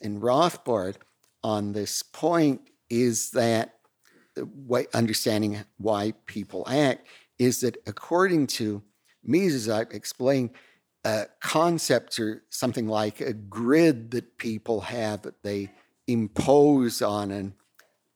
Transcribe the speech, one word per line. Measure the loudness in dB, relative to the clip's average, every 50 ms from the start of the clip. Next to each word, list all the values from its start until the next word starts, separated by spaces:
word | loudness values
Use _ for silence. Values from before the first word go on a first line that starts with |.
and | -8 -8 -6 -2
Rothbard | 0 2 4 4 4 2 0 -4 -4 -2 -2 -2 -2 -4 -8 -10 _ _ _ _ _ _ _ _ -4
on | -2 -2 -2 -2 -4 -4
this | -4 -6 -4 -6 -8
point | -8 -10 -10 -2 0 2 2 4 4 2 2 0 -6 _ _ _ _ _
is | 0 2 2 2 2 0 -4 -2
that | 0 0 2 2 2 2 0 -2 _ _ _ _ _ _ _ _ _ _ _ _ _
the | -10 -10 -10 -12 -18 -6
way, | -2 -2 -2 -2 -2 0
understanding | 0 0 0 0 -2 0 0 0 0 0 -2 -4 -6 -10 -14 _ _
why | -2 -2 -2 0 -2 -4 -6 -8 _
people | -12 -10 -10 -10 -8 -10 -10 -8 -2
act | 2 2 2 2 2 -2 -8 -18 -20 -20 _ _ _ _
is | 2 2 2 2
that | -2 -2 -2 -4 -10
according | -12 -12 -12 -8 -2 0 2 2 2 4 2 0 0
to | -2 -4 -4 -4 -4 -6 -10 _ _ _ _ _ _ _ _
Mises, | 2 2 4 4 4 0 0 0 -2
I've | -2 -2 -2 -4
explained, | -8 -12 -12 -12 -8 -2 0 2 2 2 0 -2 -6 -12 -20 _ _ _ _ _ _ _ _
uh, | -4 -2 -2 -4 -6 _ _
concepts | -8 -2 0 2 2 2 2 0 0 2 0 0 0 -2 -6 -4
are | -4 -4 -6 -8 _ _
something | -8 -4 -4 -2 -2 -2 -4 -2
like | 0 0 -2 -2 -4 -6
a | -6 -6 -6
grid | -8 -12 -14 -10 -4 0 4 6 6 6 6 4 2 -4 -6
that | -8 -8 -8 -8 _ _
people | -6 -6 -6 -6 -4 -4 -4 -4
have | -4 -6 -6 -4 -4 -4 -4 -6 -8
that | -14 -16 _ _
they | -6 -6 -6 -6 -8 -12 _ _ _ _ _ _ -2
impose | 0 0 0 0 -2 -2 4 6 6 8 8 8 6 6 4 2 0 0
on | -2 0 0 -2 -2 -4
an | -6 -6 -8 -8 -12 _ _ _ _ _ -20 _ _ _ _ _ _